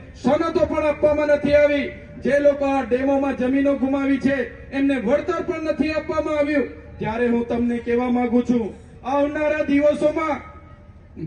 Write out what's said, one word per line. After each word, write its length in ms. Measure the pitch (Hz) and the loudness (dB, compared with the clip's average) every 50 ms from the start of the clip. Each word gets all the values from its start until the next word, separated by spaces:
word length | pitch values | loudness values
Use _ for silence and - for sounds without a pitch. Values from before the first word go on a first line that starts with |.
| - - - | -14 -18 -10
સનતો 520 | - - 247 294 311 339 330 320 339 302 | -4 0 2 2 2 2 0 0 0 0
પણ 200 | - 311 311 302 | 0 0 0 0
આપવામાં 440 | 302 294 - 294 302 294 302 302 294 | 0 2 2 2 2 2 2 2 2
નથી 240 | 294 294 294 285 294 | 2 2 4 4 4
આવી. 380 | 294 294 285 294 277 247 180 - - - - - - - | 6 6 4 4 0 -2 -4 -8 -12 -16 -18 -12 -6 -2
જે 140 | 240 277 285 | 0 2 4
લોકો 240 | 285 285 277 277 277 | 4 4 4 2 0
આ 180 | 277 277 269 | 0 0 0
ડેમોમાં 540 | 247 214 247 254 269 277 277 269 277 277 240 | 0 0 0 0 2 2 2 2 0 0 -2
જમીનો 380 | - 247 254 269 277 277 285 277 | -2 0 0 2 2 2 2 0
ગુમાવી 420 | 220 247 269 277 277 269 269 277 - | 0 0 0 0 0 0 0 0 0
છે 180 | - 269 277 254 226 - - - - - | 0 0 0 0 -4 -6 -10 -14 -14 -8
એમને 240 | - 277 277 277 277 247 | -4 0 0 0 0 0
વળતર 420 | 196 226 285 294 311 - 330 330 339 | 0 0 0 0 0 -2 -4 -4 -4
પણ 240 | 339 339 320 311 311 | -4 -6 -4 -4 -4
નથી 240 | 285 - 277 311 | -2 -2 -2 -2
આપવામાં 460 | 311 302 302 - 311 311 302 311 302 294 | -2 -4 -4 -2 -2 -2 -2 0 0 0
આવ્યું. 300 | 285 285 302 277 240 - - - - - - - | 0 0 0 -2 -2 -4 -6 -14 -18 -16 -10 -8
ત્યારે 300 | 214 214 220 233 247 240 | -6 -4 -2 0 0 0
હું 160 | 233 233 233 | 0 0 -2
તમને 320 | - 247 240 240 240 240 233 | -2 -2 -2 -2 -2 -2 -4
કહેવા 320 | - 240 233 240 254 247 | -2 -2 0 0 0 0
માંગુ 320 | 240 247 247 233 226 247 | 0 0 0 2 2 2
છું, 320 | 240 - 247 233 214 180 - - - - - - - | 2 2 0 0 -2 -4 -8 -12 -18 -20 -20 -12 -6
આવનારા 600 | 240 269 285 285 294 294 311 302 302 302 302 285 | -2 0 0 0 0 0 0 0 0 0 0 0
દિવસોમાં 760 | 277 285 285 294 294 294 - 302 302 302 330 320 311 277 - - - - - - - - - - - - - - - - - 160 | 2 2 4 4 4 4 2 2 0 2 0 -2 -2 -4 -4 -8 -14 -20 -20 -20 -20 -20 -20 -20 -20 -20 -20 -20 -20 -14 -12 -4